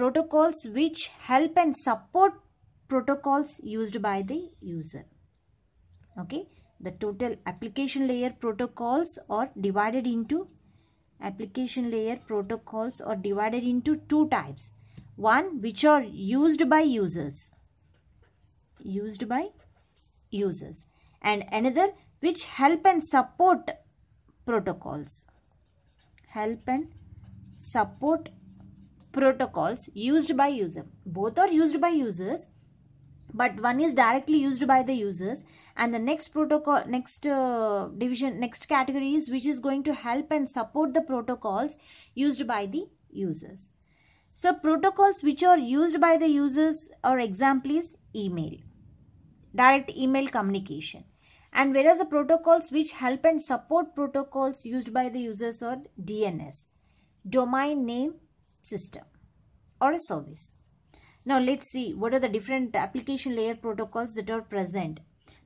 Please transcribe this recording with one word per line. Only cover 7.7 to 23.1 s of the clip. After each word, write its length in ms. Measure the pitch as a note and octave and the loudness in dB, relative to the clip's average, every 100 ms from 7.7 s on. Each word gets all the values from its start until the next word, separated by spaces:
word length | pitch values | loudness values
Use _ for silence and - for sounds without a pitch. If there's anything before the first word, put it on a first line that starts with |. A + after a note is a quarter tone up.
| A#3 C4+ C4+ C4 | -6 -4 0 0
layer 220 | B3 B3 | 0 -2
protocols 880 | B3 A#3 G#3+ A#3+ - A#3 C#4 E4+ - - | -4 -4 -4 -6 -4 -2 0 -2 -6 -6
are 220 | G#3+ G#3 G3 | -4 -4 -4
divided 460 | G3 F#3+ G#3+ B3+ B3 | -2 0 0 0 -2
into, 420 | A#3 A3+ D#4+ - _ _ _ _ _ _ - | -2 -2 -4 -4 _ _ _ _ _ _ -14
application 680 | G3+ G3 G#3 B3+ B3 B3+ A#3+ | -12 -10 -8 -6 -6 -4 -4
layer 280 | A3+ A3 A#3+ - | -2 -2 -4 -4
protocols 760 | G#3 G3 A3+ - A3 A#3 - | -4 -4 -6 -8 -6 -6 -6
are 140 | - G#3 | -6 -4
divided 480 | G3 G3+ A3 A#3+ | -4 -2 -2 -2
into 320 | B3 B3 D4 D4+ - | 0 0 0 -2 2
two 180 | D4+ D4+ | 2 2
types. 400 | G#3+ C#3 C#3 - - - - - - | 0 -4 -12 -18 -20 -20 -20 -20 -2
One 440 | G#3+ B3+ F#4+ C#4+ | 4 4 2 -4
which 240 | A3+ F#3+ | -6 2
are 180 | D4+ D4 | 6 6
used 680 | A3 - G3 C4 D#4+ D4+ C4 | 4 -4 -2 4 4 4 4
by 100 | D#4 | 6
users, 720 | D#4 A3+ F3+ E3 C#3+ C#3+ - _ _ _ _ _ _ _ _ _ _ _ _ _ | 4 2 0 -2 -8 -10 -18 _ _ _ _ _ _ _ _ _ _ _ _ _
used 480 | G3 G3 G#3+ G3 A3+ | -10 -8 -8 -8 -4
by 200 | B3+ G4 - _ _ _ _ _ _ _ | -4 -4 -10 _ _ _ _ _ _ _
users, 560 | G3+ G3 D#3+ C#3 E3 - _ _ _ | -4 -2 -4 -10 -18 -20 _ _ _
and 240 | G#3 G#3 - | -2 -2 -2
another 360 | A3 B3+ C4 G4 - _ _ | -2 0 2 2 0 _ _
which 240 | E4+ F4 | -2 -2
help 420 | - - C#4 E4 F#4+ | -6 2 4 6 4
and 200 | F4 | 4
support 640 | D#4 | 4